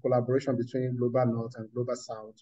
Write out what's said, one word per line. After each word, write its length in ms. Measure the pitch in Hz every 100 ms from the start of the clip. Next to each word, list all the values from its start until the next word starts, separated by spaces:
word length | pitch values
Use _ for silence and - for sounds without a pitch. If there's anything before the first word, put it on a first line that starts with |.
collaboration 540 | 131 123 117 131 135 120
between 400 | 120 131 127 123
Global 280 | 123 127 123
North 280 | 117 113 117
and 140 | 110
Global 220 | 117 120 117
South 400 | - 113 110 110